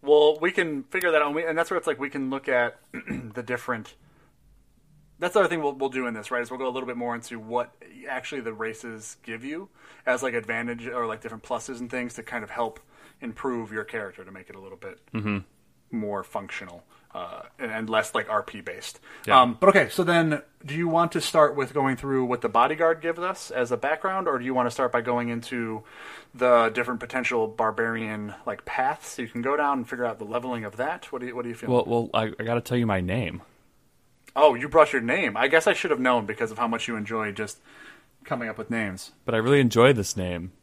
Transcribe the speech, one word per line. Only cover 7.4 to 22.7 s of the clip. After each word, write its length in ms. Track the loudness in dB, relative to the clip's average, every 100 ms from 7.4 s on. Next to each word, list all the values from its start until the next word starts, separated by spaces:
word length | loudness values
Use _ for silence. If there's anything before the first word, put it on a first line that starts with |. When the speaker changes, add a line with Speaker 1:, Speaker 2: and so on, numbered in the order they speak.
| -6 -4 -4 _ -20 -18 -10
Speaker 1:
actually 320 | -10 -8 -8
the 120 | -8
races 680 | -8 -8 -8 -12 -14 -16 -18
give 220 | -14 -12
you 240 | -10 -12 -12 _ -20 -10
as, 180 | -2 -2
like, 120 | 0
advantage 520 | -4 -4 -6 -4 -8 -8
or, 180 | -6 -4
like, 140 | -6
different 240 | -10 -14
pluses 340 | -8 -8 -6 -10
and 80 | -8
things 240 | -6 -8
to 80 | -10
kind 180 | -10 -10
of 80 | -8
help 300 | -4 -4 -4 _ _ -20 _
improve 500 | -12 -6 -4 -4 -6
your 140 | -8
character 400 | -8 -8 -10 -14
to 80 | -18
make 180 | -18 -20
it 60 | -20
a 40 |
little 180 | -18 -16
bit 200 | -16 -18 _
Speaker 2:
Mm-hmm. 240 | -6 -2 -4 -6 _ _ _ _
Speaker 1:
more 320 | -8 -4 -6
functional, 580 | -6 -8 -8 -12 -12 -18 _ _ _
uh, 280 | -12 -12 -12 -18 _
and, 100 | -8
and 180 | -6 0
less, 280 | 2 2 -2
like, 120 | 0
R 140 | -2
P 200 | -2 -12
based. 360 | -12 -12 -14 -16 -20 -14
Speaker 2:
Yeah. 160 | 6 8
Speaker 1:
Um, 160 | 8 6
but 80 | 6
okay, 200 | 6 4
so 120 | 0
then 400 | 2 4 4 0 -6 _ -8
do 80 |
you 140 | -2 2
want 240 | 4 2
to 80 | 2
start 340 | 0 6 6
with 180 | 6 -2
going 220 | 0 0 0
through 280 | 0 0
what 160 | 2 0
the 80 | 2
bodyguard 520 | 4 4